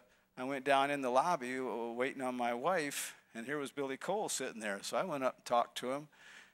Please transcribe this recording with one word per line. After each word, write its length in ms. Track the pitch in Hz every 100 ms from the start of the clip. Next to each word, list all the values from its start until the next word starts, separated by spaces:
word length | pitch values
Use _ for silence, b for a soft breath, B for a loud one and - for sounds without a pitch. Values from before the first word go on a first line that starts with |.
| - b b -
I 80 |
went 220 | 131 139 139
down 240 | 139 139
in 100 | 143
the 80 | 131
lobby, 480 | 127 165 165 123 131
uh, 360 | 127 110 117
waiting 280 | 117 135 135
on 140 | 127
my 180 | 123 120
wife, 600 | 120 151 185 143 - - - _
and 120 | 113 113
here 100 | 147
was 140 | 135
Billy 260 | - 135 135
Cole 320 | - 202 160
sitting 320 | - 127 110
there. 200 | 107 98
So 160 | - 120
I 60 |
went 200 | 180 143
up 120 | 131 -
and 80 | -
talked 320 | 120 - -
to 140 | 123
him, 160 | 139 151 B B B B